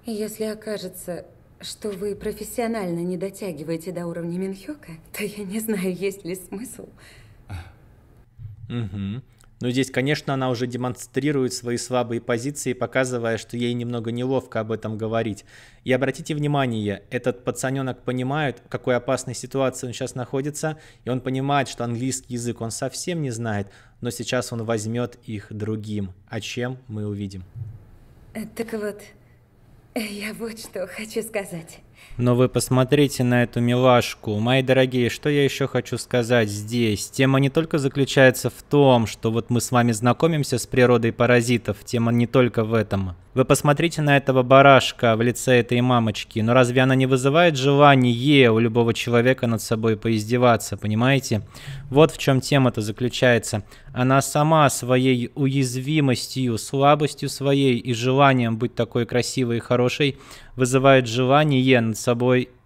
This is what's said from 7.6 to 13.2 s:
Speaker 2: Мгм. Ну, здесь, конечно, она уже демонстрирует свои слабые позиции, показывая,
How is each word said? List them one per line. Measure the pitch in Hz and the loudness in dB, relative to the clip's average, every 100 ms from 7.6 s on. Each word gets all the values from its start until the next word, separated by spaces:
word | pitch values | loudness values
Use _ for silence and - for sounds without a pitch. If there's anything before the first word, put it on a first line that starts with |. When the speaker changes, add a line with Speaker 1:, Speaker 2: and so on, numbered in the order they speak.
| - - - - _ - _ - - - - | -16 -20 -20 -20 _ -20 _ -20 -20 -18 -10
Speaker 2:
Мгм. | 120 110 101 98 117 - _ - _ | -8 -8 -8 -8 -10 -14 _ -20 _
Ну, | 127 | -4
здесь, | 127 131 | -2 -2
конечно, | - 131 151 - 135 | -2 -2 -4 -4 -4
она | 131 | -2
уже | 117 127 | -2 -4
демонстрирует | 120 123 113 - - 139 143 127 | -4 -6 -8 -8 -4 -2 -2 -2
свои | - 120 120 | -4 -6 -6
слабые | - 127 120 117 | -4 -4 -2 -6
позиции, | 113 117 131 143 135 | -4 -4 -4 -6 -6
показывая, | 123 117 131 131 127 | -6 -4 -2 -2 -2